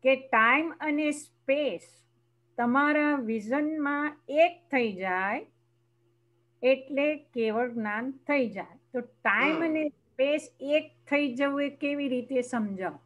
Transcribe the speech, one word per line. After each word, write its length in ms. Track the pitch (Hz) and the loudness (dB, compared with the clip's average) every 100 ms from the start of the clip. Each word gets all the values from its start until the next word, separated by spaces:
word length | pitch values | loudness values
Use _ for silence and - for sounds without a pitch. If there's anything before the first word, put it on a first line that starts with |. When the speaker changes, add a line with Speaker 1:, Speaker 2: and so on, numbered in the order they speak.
Speaker 1:
કે 140 | 254 262 | 4 2
ટાઇમ 580 | 262 226 226 269 330 - | 2 4 4 4 0 -4
અને 300 | 302 294 302 | -2 0 0
સ્પેસ 680 | 294 - _ - 277 285 170 - _ _ _ _ _ _ - | -2 -10 _ -2 0 0 -4 -12 _ _ _ _ _ _ -2
તમારા 580 | 240 254 294 302 294 285 | 2 4 4 2 2 0
વિઝનમાં 1000 | 226 226 208 269 302 311 285 285 294 294 - | -2 -4 -2 -2 -2 -2 -2 -2 -4 -8 -4
એક 420 | 285 339 349 _ | 4 4 2 _
થઈ 200 | 269 233 | -2 -2
જાય 540 | 185 190 185 190 240 - _ _ _ _ _ _ _ _ _ _ _ | -4 -4 -2 -2 -4 -8 _ _ _ _ _ _ _ _ _ _ _
એટલે 540 | 247 262 262 277 294 294 | 2 2 0 -2 0 -2
કેવળ 540 | - 247 220 220 247 | -8 -4 -2 0 -2
જ્ઞાન 400 | 233 214 214 254 | -4 -4 -4 -6
થઈ 400 | 269 - 294 240 | -8 -2 0 0
જાય. 280 | 190 - - _ | -4 -12 -16 _
તો 80 | 247 | -8
ટાઇમ 560 | 240 _ 226 202 277 320 | -8 _ 0 2 2 0
Speaker 2:
હમ. 80 | |
Speaker 1:
અને 240 | 330 311 302 | 0 -2 -4
સ્પેસ 640 | - _ - 269 302 - _ | -6 _ -2 0 0 -4 _
એક 460 | 269 302 311 _ - | 0 0 0 _ -2
થઈ 240 | 285 294 | 0 0
જવું 280 | 240 277 277 | 0 0 0
એ 80 | 285 | -4
કેવી 380 | 277 285 285 277 | -4 -4 -2 -2
રીતે 340 | 247 247 262 | -4 -2 -2
સમજાવો? 560 | 247 240 214 190 180 147 | -2 -2 -4 -4 -6 -8